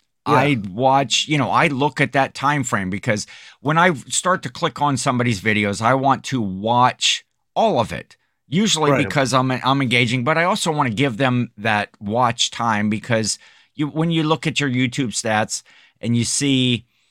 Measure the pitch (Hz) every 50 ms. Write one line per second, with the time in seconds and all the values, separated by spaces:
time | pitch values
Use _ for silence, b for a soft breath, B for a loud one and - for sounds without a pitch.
0 | _ _ _ _ _ - 117 127 135 147 143 113 98 98 90 107 131 131 135 139
1 | 143 - - - - - 156 147 127 92 95 123 151 170 143 123 143 147 - -
2 | 143 - - 143 135 127 - - 135 143 147 143 127 - 123 104 95 92 98 98
3 | - 127 107 107 - B B B B B B B - 139 156 165 175 185 160 120
4 | - - - - - 180 185 180 - - - - 170 165 - - - 147 139 123
5 | - 143 127 123 123 120 117 92 87 110 107 104 104 101 101 95 113 117 131 135
6 | 131 135 131 - - - 135 127 107 98 92 95 104 110 120 123 123 123 - -
7 | - - - - - _ _ _ _ _ _ 175 220 220 185 123 107 - 82 64
8 | - - - _ _ _ _ _ _ _ 131 180 226 208 - 160 156 143 139 127
9 | 151 98 - 147 135 120 127 131 127 131 127 123 - 127 135 139 139 120 123 120
10 | 127 107 123 131 120 151 156 165 170 180 214 190 - 175 151 147 143 123 104 92
11 | 143 135 110 101 135 127 123 123 120 117 _ - 101 113 107 104 101 - _ _
12 | 104 101 107 123 127 117 120 - - - - - 117 117 107 104 104 104 107 104
13 | - - 120 110 110 98 - b b b b b b b b - 151 143 - 156
14 | 160 170 165 160 156 151 160 - - 160 - - 147 139 123 127 127 131 123 -
15 | 135 107 104 - - 113 110 107 110 - - - b b b b b b b b
16 | - 113 120 117 113 - - - 143 143 135 131 127 123 120 110 - _ _ _
17 | _ _